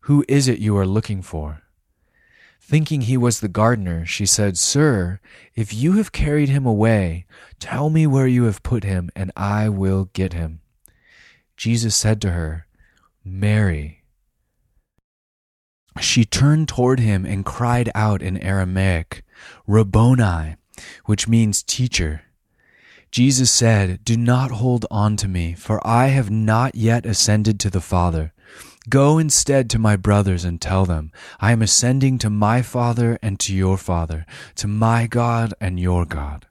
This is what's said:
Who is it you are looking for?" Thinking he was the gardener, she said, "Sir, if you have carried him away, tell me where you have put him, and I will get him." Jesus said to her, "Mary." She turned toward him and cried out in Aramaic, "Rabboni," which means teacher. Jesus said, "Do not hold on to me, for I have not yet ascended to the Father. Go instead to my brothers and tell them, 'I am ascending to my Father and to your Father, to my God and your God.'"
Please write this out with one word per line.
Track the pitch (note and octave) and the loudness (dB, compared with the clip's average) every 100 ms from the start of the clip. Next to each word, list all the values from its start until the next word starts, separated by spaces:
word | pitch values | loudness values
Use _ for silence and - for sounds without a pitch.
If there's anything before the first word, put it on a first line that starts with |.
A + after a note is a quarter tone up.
Who | - C#3+ - | 2 2 4
is | C#3 C3 | 2 2
it | A#2 | 0
you | G#2+ G2+ | 0 0
are | F#2+ | 0
looking | G2+ - G2+ | -2 -4 -8
for?" | F#2 D#2+ D2 D2+ _ _ _ _ _ _ _ _ _ _ | -8 -10 -10 -12 _ _ _ _ _ _ _ _ _ _
Thinking | _ D3+ D#3 D3+ | _ -2 0 -2
he | A2+ C3 | 0 0
was | A#2+ A2 | 0 0
the | G#2+ | -4
gardener, | F2+ A2 A#2+ F#2 E2 E2+ | 0 2 2 -2 -6 -6
she | - G2+ | -4 -2
said, | - G#2 F2+ | 0 0 0
"Sir, | - C#3 D3+ A2 F2 F#2+ _ - _ | -2 2 2 2 -2 -6 _ -20 _
if | - G#2 | -6 -6
you | G#2+ C#3+ G3 | -2 0 0
have | G#3+ | 0
carried | - D3 D3 C#3+ | -2 0 2 2
him | C#3 B2+ | 2 0
away, | G#2+ A2 A2 F#2 E2 - - - - | 2 4 2 0 -4 -12 -20 -20 -20
tell | - - D3 | -10 -4 0
me | D#3 D#3 | 2 4
where | C3+ C3 | 4 4
you | B2 A#2+ | 4 2
have | G2 | 0
put | - B2 G2+ | -4 -4 -2
him, | F#2+ F2 - | -4 -4 -6
and | F#2+ - | -8 -4
I | G2+ G#2 G#2+ | -4 0 0
will | G2+ F#2+ F#2+ F#2+ | 0 0 0 -2
get | - F#2 | -4 -4
him." | E2+ E2 D#2+ _ _ _ _ _ _ _ _ _ _ | -4 -8 -10 _ _ _ _ _ _ _ _ _ _
Jesus | A2+ A#2 A2+ | -2 -2 0
said | - G#2+ A2 | 0 0 0
to | G2+ | -2
her, | E2+ D#2+ D#2+ - _ _ _ _ _ F#2+ | -2 -4 -8 -12 _ _ _ _ _ -14
"Mary." | F#2 G2+ G#2+ G#2 D#2 D2 - _ _ _ _ _ _ _ _ _ _ _ _ _ _ _ _ _ _ _ - | -4 0 2 2 -2 -6 -14 _ _ _ _ _ _ _ _ _ _ _ _ _ _ _ _ _ _ _ -6
She | - - | -2 2
turned | A2 - C#3 D#3 D#3 | 2 2 2 4 0
toward | - B2 C3 | 0 2 2
him | A2+ G2 F#2+ | 2 0 -2
and | G2 | -6
cried | G2 - B2 B2 A#2 | -6 -4 -2 0 -2
out | G#2 G#2+ G2+ | -2 0 0
in | F#2 F#2 | -4 -6
Aramaic, | F#2 G2 F#2 F#2+ F#2+ F2 D#2+ - - _ - - - | -4 -2 -2 0 0 0 -4 -14 -20 _ -20 -18 0
"Rabboni," | G#2 G#2 G#2+ A#2 B2+ A2 E2+ D#2 D#2+ _ - - - | 2 4 4 6 6 4 0 -4 -10 _ -20 -20 -16
which | - G#2+ - | -4 -2 2
means | A2+ A2 G2+ | 2 2 0
teacher. | - - B2 - D#2+ D2+ _ _ _ _ _ _ _ - _ | -4 -4 -2 -2 -4 -4 _ _ _ _ _ _ _ -20 _
Jesus | - B2+ C3 B2+ | 2 2 4 2
said, | - A#2 G#2+ F#2+ F2+ - | 2 4 2 2 -4 -2
"Do | A#2 | 0
not | A#2+ B2+ C3 | 2 0 0
hold | A#2+ B2+ B2 G#2+ | -2 -2 -2 -2
on | G#2+ G#2 G#2 | 0 0 0
to | G2 | -2
me, | F2+ E2+ | -2 -4
for | E2+ - G#2+ - | -6 -4 -4 2
I | A#2 C3 | 2 4
have | C3+ G#2+ | 2 0
not | A2 A2 A2 C3 - | 0 2 2 0 0
yet | A2 A#2 A2 | 0 0 0
ascended | G2+ - G#2+ G#2+ G#2 | -2 2 2 2 0
to | G2+ | -2
the | F#2 | -4
Father. | - F#2 F2 E2 D#2 _ _ - - _ - | -2 0 0 0 -6 _ _ -20 -20 _ -2
Go | C3+ C#3 D#3 | 2 4 4
instead | D#3 - - C#3 A#2+ | 2 0 2 0 2
to | A2+ | 0
my | A2 G2+ | 2 2
brothers | F#2 G2+ G2 F2+ F2 | 2 2 2 0 -2
and | E2+ | -6
tell | - F#2+ F#2+ | -2 0 0
them, | D#2+ D#2 - - - | -2 -6 -16 -20 -4
'I | G2 | 0
am | A#2 | 2
ascending | A2 - A#2+ C3+ C3+ B2+ | 2 2 2 2 2 2
to | A2 | -2
my | G#2 G#2 A#2 | 0 2 2
Father | A#2+ B2 A#2+ A#2 A#2 A#2 | -2 -2 0 0 0 0
and | A2 G2 | -4 -4
to | - | -4
your | F#2+ F#2 F#2+ | 0 0 0
Father, | - F2 E2 D#2+ D#2+ - - - | -2 -4 -2 -6 -10 -18 -18 -8
to | G#2 | -4
my | G#2+ A2+ A#2 A#2 | 0 2 2 0
God | A#2+ A#2+ A#2 A2+ - | 0 0 0 -2 -4
and | G2 F2+ | -6 -2
your | F2+ F2+ E2+ | 0 0 0
God.'" | D#2 C#2+ C#2+ - | -4 -8 -10 -16